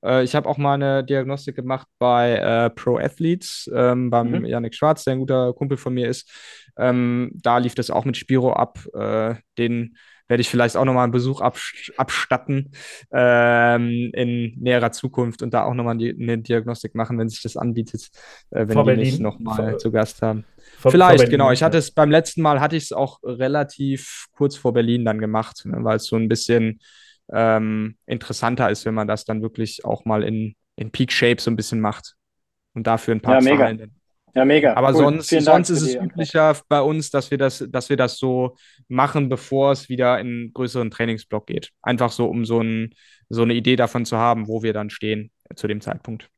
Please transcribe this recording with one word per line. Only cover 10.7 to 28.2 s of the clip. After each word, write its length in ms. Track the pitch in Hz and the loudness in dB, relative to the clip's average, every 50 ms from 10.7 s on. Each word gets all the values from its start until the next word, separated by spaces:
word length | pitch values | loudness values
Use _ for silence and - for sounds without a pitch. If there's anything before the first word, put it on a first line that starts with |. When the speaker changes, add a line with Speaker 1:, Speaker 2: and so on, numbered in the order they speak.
| - | 2
Speaker 1:
auch 100 | - 131 | 0 0
nochmal 180 | 135 127 127 123 | 2 2 2 2
einen 80 | 120 | 2
Besuch 300 | 113 123 120 131 131 - | 0 0 -2 -2 -4 -2
abst-, 500 | - 123 - - - - - - - - - - | -2 -4 -4 -4 -14 -14 -14 -14 -18 -16 -4 -4
abstatten, 760 | 131 - - - - - 131 127 - - 139 135 143 139 - - - - - - - _ | -4 -2 -2 -6 -2 -2 -2 -2 0 -2 -4 -4 -4 -6 -14 -20 -20 -20 -20 -20 -18 _
ähm, 1000 | - 127 123 123 123 120 120 120 120 120 117 120 120 117 120 120 120 120 120 120 - | 0 2 4 6 6 6 4 4 4 4 4 4 4 2 0 -2 -2 -2 -4 -4 -4
in 400 | - 127 120 120 120 117 113 113 127 | -4 -2 -2 -2 -2 -4 -6 -6 -4
näherer 320 | 120 127 123 123 117 117 | 0 2 2 2 2 0
Zukunft 520 | - - - 131 - - 123 117 113 - | -2 -4 -10 -6 -4 -2 -4 -4 -4 -8
und 100 | - 120 | -8 -2
da 120 | 113 113 101 | -2 -2 0
auch 100 | 113 120 | 0 -2
nochmal 240 | 123 120 117 117 113 | -4 -4 -4 -2 -2
die, 180 | 113 117 - - | -4 -4 -4 -6
eine 200 | 120 117 117 113 | -4 -4 -4 -4
Diagnostik 560 | 113 117 117 113 110 120 117 - - - _ | -2 -2 -2 -2 -2 -4 -10 -8 -10 -10 _
machen, 240 | - 113 - 123 117 | -6 -4 -4 -2 -4
wenn 100 | 113 113 | -4 -4
sich 140 | 107 - | -6 -8
das 160 | - 113 - - | -12 -10 -8 -6
anbietet, 500 | - 120 113 120 110 - - 117 - - _ - - - - - _ _ | -4 -4 -4 -4 -6 -6 -8 -14 -14 -14 _ -20 -20 -20 -20 -20 _ _
äh, 160 | - - 113 | -4 -4 -2
wenn 60 | 107 | 0
Speaker 3:
Vor 120 | 113 143 143 | 2 2 4
Speaker 1:
die 120 | - 127 | 4 4
mich 140 | 113 113 131 | 2 2 0
Speaker 3:
Berlin? 120 | 131 156 | 0 -2
Speaker 1:
nochmal 480 | 110 104 101 - 113 110 110 107 110 110 | -4 -4 -6 -6 -8 -6 -4 -4 -2 -4
Speaker 3:
Vor 80 | 110 - | -4 -4
Speaker 1:
zu 140 | - 117 | -4 -2
Gast 300 | 113 113 107 - - - | 0 0 0 -2 -4 -4
haben. 220 | - 113 110 107 107 _ _ - - - - - | -2 -2 -2 -4 -8 _ _ -20 -20 -20 -20 2
Speaker 3:
vor, 120 | - 131 | 2 6
Speaker 1:
Vielleicht, 200 | 131 175 185 180 | 8 8 8 10
Speaker 3:
vor 60 | 175 143 | 8 8
Berlin, 120 | 127 120 | 8 6
Speaker 1:
genau. 200 | 135 139 139 131 | 4 4 4 4
Ich 100 | 127 127 | 4 4
hatte 140 | 156 160 156 | 2 2 2
Speaker 3:
ja. 40 | 165 | 2
Speaker 1:
es 100 | 147 - | 0 0
beim 200 | _ - 151 147 | _ 2 4 6
letzten 300 | 151 160 165 - - - | 6 4 2 2 -4 0
Mal, 200 | 160 151 147 135 | 2 2 2 2
hatte 160 | 143 151 160 | 0 0 -2
ich 80 | 160 143 | -4 -6
es 80 | - | -4
auch 300 | - - 139 131 - _ | -4 -4 -4 -4 -4 _
relativ 1040 | - - 123 117 131 131 143 151 143 143 - - 139 139 135 135 - - - - - _ | -12 -10 -6 -4 -2 -2 0 -2 -2 -4 -6 -6 -4 -4 -4 -6 -8 -14 -18 -18 -20 _
kurz 240 | _ _ 143 143 143 | _ _ -2 -2 -2
vor 160 | - - 127 | 0 -2 0
Berlin 320 | 113 120 117 113 120 123 120 | 2 2 2 2 0 0 0
dann 140 | 113 107 110 | 0 -2 -2
gemacht, 440 | 110 107 107 110 110 - - - - | -2 -2 -2 -2 -4 -4 -10 -16 -10
ne, 100 | - 127 120 | -8 -6 -4
weil 160 | 113 110 110 | -2 0 0
es 100 | 113 - | -2 -2
so 100 | - - | -2 -2
ein 120 | 113 113 110 | 0 2 2
bisschen, 520 | 117 113 - - 117 117 113 110 107 - _ _ _ _ - _ _ _ _ _ | 0 -2 0 2 2 2 2 0 -4 -8 _ _ _ _ -20 _ _ _ _ _
ähm, 680 | - 107 113 113 110 110 110 110 107 107 107 107 110 _ _ | -2 0 2 2 2 2 0 -2 -2 -4 -4 -6 -8 _ _
interessanter 640 | - 123 110 | -8 -8 -8